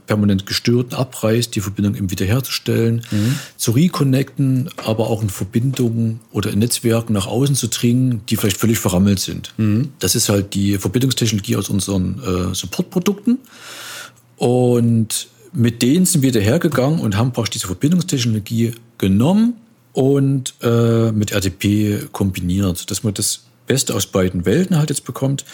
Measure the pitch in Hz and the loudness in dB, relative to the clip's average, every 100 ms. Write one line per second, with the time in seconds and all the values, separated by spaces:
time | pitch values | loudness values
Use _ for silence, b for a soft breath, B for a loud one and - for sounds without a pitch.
0 | - 101 104 95 - - - 120 123 - | -4 0 2 0 -2 -4 0 0 0 -4
1 | 127 - 110 113 120 110 95 101 104 104 | -6 -4 0 0 -2 -4 -6 -2 -2 -2
2 | 98 90 95 123 131 - - 113 117 117 | -4 -2 0 -2 -2 -6 -2 0 0 -2
3 | - 107 107 143 B - - 117 180 - | -2 -2 0 -2 B -6 0 2 2 2
4 | 139 131 135 - 135 131 147 - - 110 | 2 2 0 -2 0 0 -2 -6 -4 -2
5 | 113 110 107 - 95 120 131 131 120 113 | 0 0 -2 -4 -4 -2 0 0 0 0
6 | 113 113 - 117 101 98 117 - 117 113 | -2 -4 -6 -4 -2 0 0 0 0 0
7 | 113 104 92 110 139 139 117 - 120 123 | 0 -2 -2 0 0 0 -2 0 2 2
8 | 131 117 - 107 107 95 110 110 - 90 | 2 0 -2 0 0 0 0 2 2 2
9 | 101 95 - - - - 107 104 135 - | 4 2 -2 -8 -8 -2 0 0 -2 -4
10 | 92 120 - 101 95 98 101 98 92 123 | -2 0 2 0 0 0 0 0 0 0
11 | 131 123 117 107 95 113 104 104 95 98 | 0 0 0 0 -2 -4 -2 -4 -2 -2
12 | 92 92 - 92 90 92 92 - 180 185 | -2 -4 -4 -2 -2 -4 -6 -6 -4 -2
13 | 175 202 - 247 B B B B B B | -2 -2 0 -2 B B B B B B
14 | B - _ - 120 123 123 120 117 117 | B -20 _ -2 2 4 4 4 4 2
15 | 110 - - _ - - 117 117 120 170 | 0 -4 -10 _ -8 0 0 2 2 4
16 | 180 156 131 113 101 156 170 127 131 165 | 4 2 2 4 2 2 2 2 2 2
17 | 120 98 117 123 113 - - 90 143 180 | 0 0 0 -2 -4 -6 -8 -2 2 2
18 | - 139 120 110 101 113 113 113 - - | 0 -2 0 -2 -2 0 0 -2 -16 -4
19 | 98 98 131 202 233 240 - _ _ - | 2 4 4 4 2 0 -10 _ _ 0
20 | 135 139 135 139 127 - 120 117 117 113 | 2 4 2 0 -4 -4 0 2 4 2
21 | 113 107 104 104 95 - 101 104 104 101 | 2 0 0 -2 -2 -2 0 2 2 -2
22 | - - 98 92 90 95 98 90 - 101 | -4 -4 -2 -2 -2 0 0 -2 -6 -6
23 | 110 101 104 - _ _ - 131 - 107 | -4 -2 -4 -6 _ _ -2 -2 0 -2
24 | - 98 92 90 87 127 185 165 151 143 | -2 0 0 0 0 2 2 2 0 -2
25 | - 131 135 139 B | -8 -4 -4 -4 B